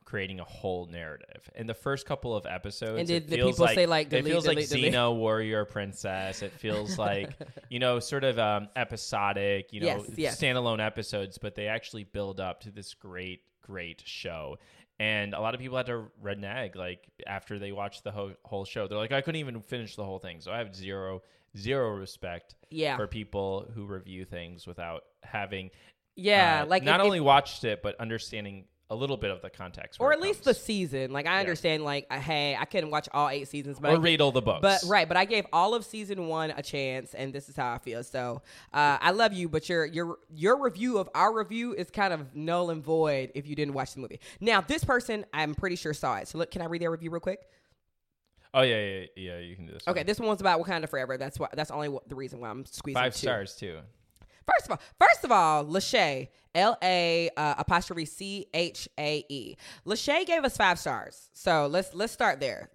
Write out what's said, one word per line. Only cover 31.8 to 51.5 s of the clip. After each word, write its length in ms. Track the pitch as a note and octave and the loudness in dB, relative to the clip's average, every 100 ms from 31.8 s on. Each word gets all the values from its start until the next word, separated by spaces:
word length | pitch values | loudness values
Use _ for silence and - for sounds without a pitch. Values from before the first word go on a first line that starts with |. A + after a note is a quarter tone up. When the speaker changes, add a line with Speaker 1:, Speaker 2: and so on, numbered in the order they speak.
Speaker 2:
like, 220 | D3 C#3+ - | 0 -4 -4
uh, 100 | C3+ | -6
hey, 340 | C#3 D3+ C#3+ | 0 0 2
I 120 | B2 D3+ | 0 -2
couldn't 240 | G3 D#3 | -2 0
watch 180 | D3+ - | -2 0
all 160 | C#3+ D3 | 0 0
eight 180 | C#3 C3+ | 0 -6
seasons, 320 | D3 C#3 C3 | -8 -8 -2
but 100 | C#3+ | 4
Speaker 1:
Or 40 | |
Speaker 2:
I 20 | E3 | 6
Speaker 1:
read 220 | E3 D#3 | 6 6
all 100 | C#3+ | 6
the 120 | B2 | 4
books. 180 | A2 F2+ | 2 4
Speaker 2:
But, 220 | G3 F#3+ F3 | 4 4 4
right, 220 | G3+ D#3+ | 4 6
but 80 | F3+ | 4
I 80 | |
gave 220 | G3 A3 - | 4 2 2
all 200 | E3 G3 | 4 4
of 120 | A#3 - | 2 -4
season 420 | A3 G3+ G3 E3 | -10 -6 -6 -2
one 220 | D#3+ D#3 | -2 -2
a 120 | D#3 | -4
chance, 520 | - C#3+ C3+ C3 - | -6 -4 -2 -4 -8
and 180 | - C3+ | -8 -6
this 160 | C#3 C#3 | -8 -8
is 80 | C#3+ | -4
how 160 | B2 | -4
I 60 | B2 | -4
feel. 260 | B2 A#2 | -6 -8
So, 380 | B2 C3 B2 A#2 - - - | -6 -6 -4 -6 -12 -20 -4
uh, 240 | C#3+ D3 C#3 | 4 4 6
I 100 | E3+ | 4
love 200 | G3+ A3 | 6 4
you, 160 | F#3+ E3+ | 2 -2
but 220 | D#3 - | -2 0
your, 160 | E3+ D3+ | 0 0
your, 320 | E3 E3+ - - | -2 -4 -6 -14
your 340 | D#3 F#3 C#4 | 0 4 4
review 360 | C4 F3+ B3 G#3+ | 2 0 0 0
of 100 | F#3 | 0
our 180 | D3+ G3 | 4 4
review 400 | A3 F#3 A3+ A#3+ | 4 -2 -4 -4
is 160 | G3+ - | -4 -4
kind 220 | G#3+ G3 | 0 0
of 240 | D#3+ C3+ D3 | 0 -4 -6
null 320 | D#3 F3 F3 | 0 2 0
and 160 | D#3+ | -2
void 480 | D3 D#3+ D#3 C3+ C3 | 2 4 4 2 -2
if 120 | C#3+ C#3+ | -8 -6
you 100 | D3 | -2
didn't 160 | C#3+ | -2
watch 220 | C#3 C3 | -2 -6
the 60 | C#3 | -8
movie. 200 | A2+ - - - | -12 -12 -16 -2
Now, 220 | A3 G#3 | 4 4
this 240 | - D#4 | 4 0
person, 400 | - B3 B3 G#3+ - | 2 2 0 -6 -4
I'm 220 | D3+ D3+ | -2 -2
pretty 220 | D3 F#3+ F3 | -2 -4 -2
sure, 180 | D#3 | -4
saw 240 | D3 C3+ G2+ | -4 -2 -2
it. 100 | - | -4
So, 80 | D#3 | -6
look, 140 | E3 | -4
can 100 | F#3+ | -4
I 60 | E3 | -6
read 160 | E3+ | -2
their 80 | E3+ | -2
review 180 | E3 E3 | -2 -6
real 100 | E3+ | -4
quick? 200 | F#3 G3 - _ _ _ _ _ _ _ _ _ _ | -4 -6 -10 _ _ _ _ _ _ _ _ _ _
Speaker 1:
Oh, 100 | C3 | 4
yeah, 140 | C3 A2 | 4 4
yeah, 280 | G2+ F#2+ F2+ F#2+ | 0 -4 -10 -12
yeah, 220 | F2+ F2 | -10 -10
you 180 | F2 F#2 | -12 -14
can 100 | E2 | -14
do 60 | |
this 100 | D#2 - | -6 -2
Speaker 2:
Okay, 120 | F3 | -2
Speaker 1:
one. 60 | E3 | -2
Speaker 2:
this 140 | G#3+ | 0
one's 200 | A3 G3+ | 0 2
about 200 | F#3+ E3+ | 4 4
Wakanda 260 | E3+ E3+ D#3 | 2 -2 -2
Forever. 280 | C#3 B2+ C3 | -4 -4 -6
That's 240 | C3+ - | -8 -6
why, 80 | D3 | -4